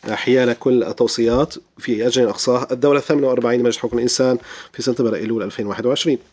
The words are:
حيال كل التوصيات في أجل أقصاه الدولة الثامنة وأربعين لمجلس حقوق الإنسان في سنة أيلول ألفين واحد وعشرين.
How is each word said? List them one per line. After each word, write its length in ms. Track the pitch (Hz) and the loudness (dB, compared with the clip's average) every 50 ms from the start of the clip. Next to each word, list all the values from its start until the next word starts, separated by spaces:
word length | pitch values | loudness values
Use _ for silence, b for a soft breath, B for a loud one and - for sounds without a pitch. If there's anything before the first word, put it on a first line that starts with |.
| - - | -6 -6
حيال 440 | 110 101 - - 123 131 127 120 120 | -6 -4 0 2 4 4 4 2 0
كل 300 | - - 135 127 123 98 | 0 0 2 2 2 2
التوصيات 720 | 82 117 - 123 113 - - 117 113 120 127 147 160 - - _ _ _ | -2 -2 -2 0 0 0 0 0 2 2 2 0 -2 -4 -18 _ _ _
في 300 | - - - 117 104 113 | -12 -4 -4 -2 0 0
أجل 200 | 123 117 127 123 | 0 2 2 2
أقصاه 400 | 107 101 - - 131 123 123 131 - | 0 0 -2 0 0 0 0 0 -2
الدولة 280 | 131 123 135 143 143 143 | -2 0 2 2 2 2
الثامنة 280 | 139 - 156 147 139 | 2 0 0 2 2
وأربعين 320 | 131 127 123 120 117 120 123 | 2 0 0 0 2 2 2
لمجلس 180 | 120 120 113 | 2 2 0
حقوق 160 | - - 117 120 | 0 -4 -4 -2
الإنسان 440 | 120 120 123 - - 131 127 127 117 B B B B B B B | 0 0 0 2 2 2 2 2 0 B B B B B B B
في 80 | - | -6
سنة 340 | 113 135 120 120 123 113 107 | -4 -4 0 0 0 0 0
أيلول 280 | 82 98 107 113 113 101 | -2 -2 -2 -2 -2 -4
ألفين 240 | 104 - - 110 | -4 -6 -6 -6
واحد 180 | 101 98 98 113 | -6 -6 -2 0
وعشرين. 340 | 123 135 - - 165 139 120 - _ | 0 0 0 0 0 0 0 -4 _